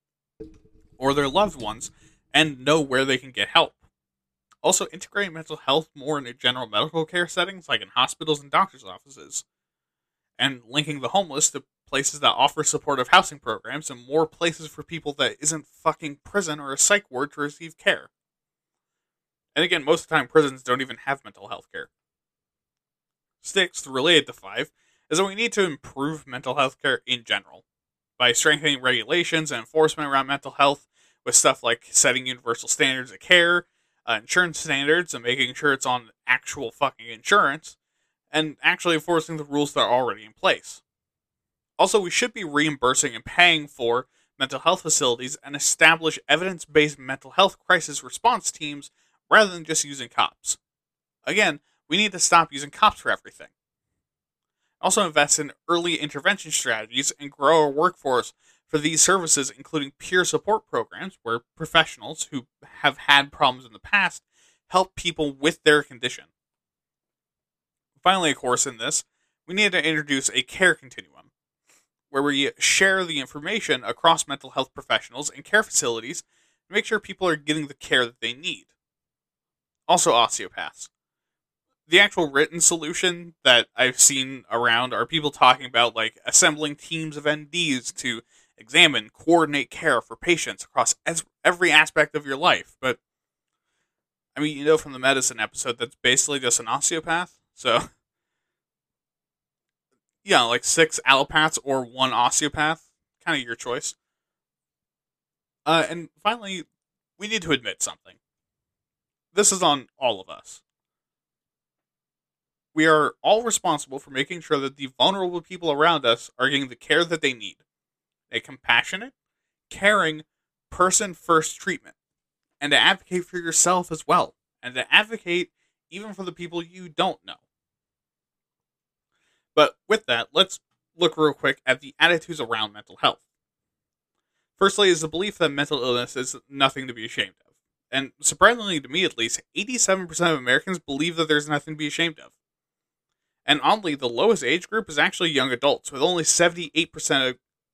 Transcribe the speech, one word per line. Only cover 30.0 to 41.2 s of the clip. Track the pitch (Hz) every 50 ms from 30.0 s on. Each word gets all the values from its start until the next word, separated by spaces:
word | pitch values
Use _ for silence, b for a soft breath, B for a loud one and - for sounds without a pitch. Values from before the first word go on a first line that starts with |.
| 151 143
around | 139 135 135 131
mental | 143 139 - 135
health | - - 143 143 143 - _ _ _ _ _ _ _ _ _
with | - 120
stuff | - - 143 131 -
like | - 117 117 - _ -
setting | - - - 139 123 127 127
universal | 127 127 123 _ 120 117 - - -
standards | - - 147 135 131 131 123 127
of | - -
care, | - - 180 175 170 175 175 175 170 _ _ _ _ _ _ _ _ -
uh, | 113 107
insurance | 113 - - 180 180 170 156 -
standards, | - 160 143 135 139 147 160 175 180 - -
and | 123 117
making | 120 127 139 131 123 127
sure | - 151 147 135
it's | 127 -
on | 131 127 123 117 110 _ _ _
actual | 123 127 127 - - - 147 131 113
fucking | - _ 143 131 - _ 113 117
insurance, | 113 110 - - 196 208 175 139 139 156 - - - _ _ _ _ _ _ _ _ _ _ _
and | - 156 156 156 135 - 139
actually | 160 180 - - 175 165
enforcing | 156 151 - 175 160 156 - 165
the | 156 147
rules | 143 139 147 147 139 -
that | 143
are | 117 101
already | 120 127 127 117 101 107 107
in | 110
place. | _ _ - 185 131 80 - - - - _ _ _ _ _ _ _ _